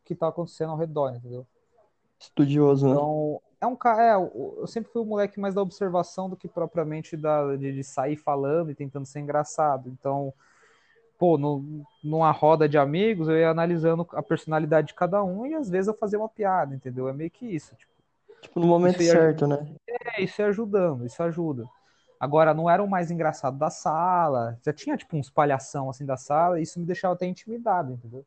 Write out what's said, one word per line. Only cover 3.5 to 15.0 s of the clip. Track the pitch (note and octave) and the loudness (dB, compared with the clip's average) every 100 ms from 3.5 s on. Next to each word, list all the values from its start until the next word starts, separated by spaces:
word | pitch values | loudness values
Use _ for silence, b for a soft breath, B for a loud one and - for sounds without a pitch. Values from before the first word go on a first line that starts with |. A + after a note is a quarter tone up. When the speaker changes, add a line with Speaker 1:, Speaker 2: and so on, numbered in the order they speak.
| _ | _
Speaker 1:
é | A3+ | -4
um | B3+ | 0
ca-, | B3 A3 | 0 4
é, | A#3 | 6
eu, | G3+ F3 A2 - - | 4 2 -6 -10 -8
eu | - | -8
sempre | A#3 A3 | -8 -8
fui | A#3 | -6
o | A3 | -4
moleque | G#3 G3+ G3+ | -2 -2 -4
mais | G3 | -4
da | F#3+ | -2
observação | F#3+ - G3 F3 E3+ - F#3+ | -4 -4 -2 -2 -2 -6 -10
do | F#3 | -10
que | F3 | -10
propriamente | - E3 E3+ D3+ D#3 D3+ D#3+ | -6 -4 -4 -4 -6 -8 -6
da... | D3+ D3+ C#3+ C#3 | 0 0 0 -4
de, | C#3 | -6
de | C3+ | -8
sair | C3+ - C3+ D3+ | -8 -4 -4 -4
falando | - C#3+ C#3 D#3+ E3 | -4 -2 0 -2 -2
e | |
tentando | C#3 C#3 C#3+ C3+ | -8 -10 -10 -12
ser | D3+ | -10
engraçado. | D3 D3 D3+ - D3+ C3 B2+ | -2 -2 -2 0 0 0 -6
Então, | C3 C#3 C#3 C#3 - b b b b b b b _ | -8 -4 -4 -4 -10 b b b b b b b _
pô, | F3+ D#3 | 4 4
no... | D3 C#3+ C#3+ D3+ D3 _ | 2 -4 -6 -14 -16 _
numa | D3 D#3+ D#3+ | -4 2 2
roda | D3 D3+ D#3 D#3 | 4 4 6 4
de | D3+ | 4
amigos, | C#3 D#3 G#3+ G#3 D#3 | 2 2 0 0 0
eu | D#3+ | 4
ia | E3 | 4
analisando | D#3+ E3+ E3+ D#3+ E3 E3+ | 2 0 2 2 0 -2
a | C#3 | -6
personalidade | - E3 - D#3 D#3+ D#3 D3+ | -4 -4 -2 -2 2 2 2
de | |
cada | - | -2